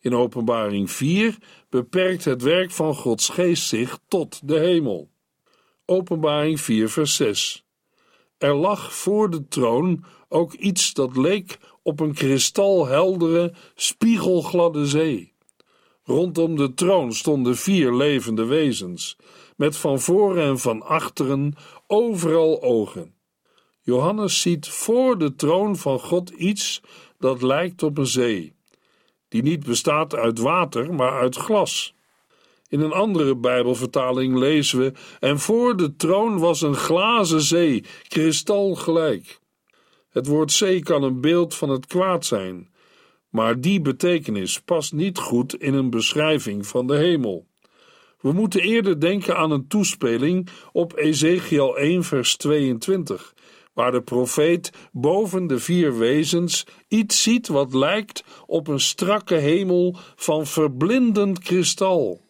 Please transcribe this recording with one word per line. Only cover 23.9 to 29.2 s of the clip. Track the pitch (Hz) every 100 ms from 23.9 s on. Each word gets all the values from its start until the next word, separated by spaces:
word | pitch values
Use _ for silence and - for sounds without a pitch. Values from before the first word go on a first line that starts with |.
| 123 151 214 202 -
ziet | - 170 -
voor | - - 233 262 226
de | 151
troon | 139 147 175 208 180
van | 143 135
God | - 175 180
iets | - 180 208 - - _ - - _
dat | 131 127
lijkt | 127 139 180 180
op | 156 147
een | 135
zee, | 127 120 104 78 _ _ _ _ _ _ _